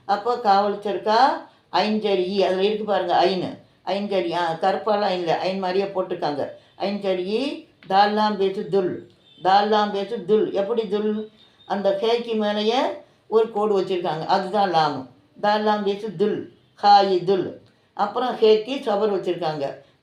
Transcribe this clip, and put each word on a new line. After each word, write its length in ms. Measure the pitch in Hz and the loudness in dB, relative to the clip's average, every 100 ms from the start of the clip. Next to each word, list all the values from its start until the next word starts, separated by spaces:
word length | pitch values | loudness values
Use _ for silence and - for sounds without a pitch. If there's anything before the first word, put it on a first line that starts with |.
| - | -4
அப்போ 320 | 208 233 240 | -2 0 0
காவல் 440 | 214 196 208 196 | 2 4 2 -2
சர்க்கா, 680 | 208 180 220 220 277 330 - _ _ | -4 -4 0 4 4 2 -8 _ _
ஐஞ்சரி 560 | 175 208 214 202 190 180 | -2 0 0 0 0 0
ஈ. 160 | 202 | 0
அதுல 200 | 185 190 | 0 2
இருக்கு 200 | 202 214 | 0 0
பாருங்க, 420 | 208 190 175 143 185 | -2 -2 2 2 2
ஐனு. 320 | 185 143 - - _ - | 0 -4 -10 -18 _ -6
ஐஞ்சரி, 460 | 196 202 196 170 | -4 -2 -2 -2
ஆ, 220 | 170 170 | -2 -2
கருப்பாலாம் 580 | 165 196 202 220 202 202 | 0 -2 0 0 0 0
இல்லை. 220 | 180 165 | -2 0
ஐன் 260 | - 180 190 | -2 -2 -2
மாதிரியே 260 | 185 185 196 | -2 -2 -2
போட்டிருக்காங்க. 640 | 185 175 175 156 143 - - _ - | -4 -4 -4 -4 -4 -6 -10 _ -8
ஐஞ்சரி 460 | 196 202 196 180 180 | -6 -4 -2 -2 -2
ஈ, 400 | 226 285 320 - _ - | -2 -4 -6 -14 _ 0
தால்லாம் 460 | 190 208 208 214 196 | 2 4 2 0 0
பேசு 340 | 190 202 175 | -2 -2 -2
துல். 400 | 196 175 - - _ _ _ | 0 0 -4 -12 _ _ _
தால்லாம் 480 | 175 202 208 214 208 | 2 4 4 2 0
பேசு 340 | 196 196 233 175 | -2 -6 -6 0
துல். 280 | 214 147 | 2 2
எப்படி 340 | 190 196 226 196 | 0 -2 -2 -2
துல்? 420 | 208 214 214 214 _ _ _ - | -2 -2 -4 -8 _ _ _ -8
அந்த 340 | 196 190 - | -2 0 0
ஹேக்கு 340 | 226 240 233 214 | 0 0 0 -2
மேலேயே 440 | 208 214 214 254 339 - - _ - | -2 0 0 0 0 -4 -14 _ 0
ஒரு 240 | 214 220 | 2 2
கோடு 300 | 208 208 196 | 0 0 0
வச்சிருக்காங்க. 440 | 180 180 175 160 - | 0 -2 -2 -4 0
அதுதான் 480 | 190 185 208 190 | 0 0 0 2
லாமு. 340 | 165 151 135 - - _ - | 2 2 -2 -10 -20 _ -4
தால்லாம் 420 | 208 214 214 208 | 0 2 0 0
பேசு 320 | 196 196 220 160 | -2 -4 -8 -2
துல். 380 | 208 165 - - _ - | -2 -2 -8 -18 _ 0
ஹாயி 420 | 208 202 196 180 | 6 6 6 2
துல். 380 | 165 190 139 - - _ _ | 2 0 0 -8 -20 _ _
அப்புறம் 420 | - 208 240 247 220 | -4 -4 -2 -4 2
ஹேக்கு 460 | 220 214 247 277 | 4 4 0 -6
சபர் 380 | 226 202 208 190 | -2 0 0 0
வச்சிருக்காங்க. 640 | 180 165 160 151 135 - - _ | -2 -4 -4 -4 -6 -8 -20 _